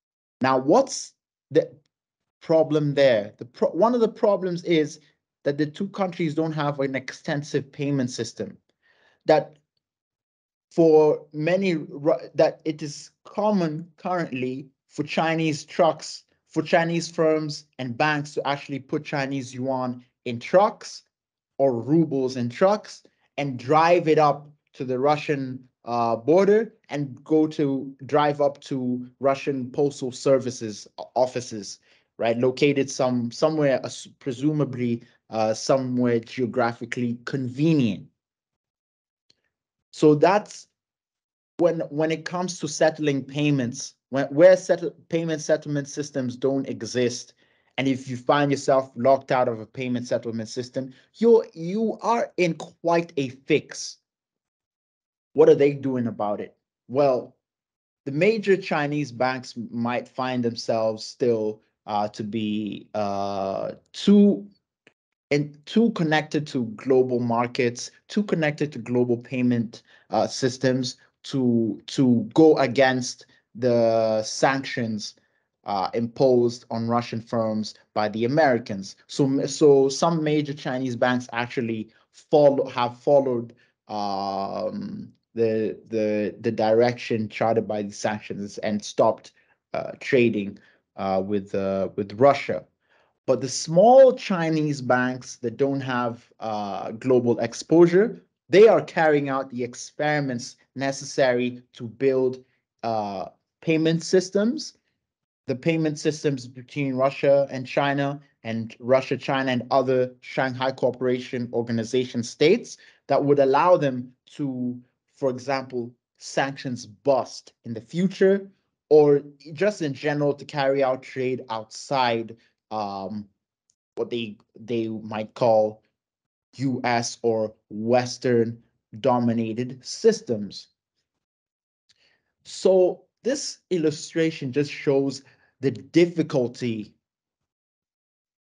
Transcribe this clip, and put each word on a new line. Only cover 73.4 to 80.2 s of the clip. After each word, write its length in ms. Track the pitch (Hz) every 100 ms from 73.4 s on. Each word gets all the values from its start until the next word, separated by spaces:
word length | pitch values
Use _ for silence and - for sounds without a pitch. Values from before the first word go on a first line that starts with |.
| _
the 680 | - 123 120 113 113 110 110
sanctions, 920 | 110 - 143 135 127 131 113 107 - _ _ _ _ _
uh, 240 | - 98 90
imposed 720 | 117 117 - 135 123 120 117 -
on 180 | 117 113
Russian 340 | 120 117 113
firms 520 | - 117 110 107 104 - _
by 140 | 110 107
the 160 | 110
Americans. 720 | 117 151 147 113 - 98 95 - _
So, 400 | - 135 135 -
so 420 | - 151 135 135
some 340 | 135 170 165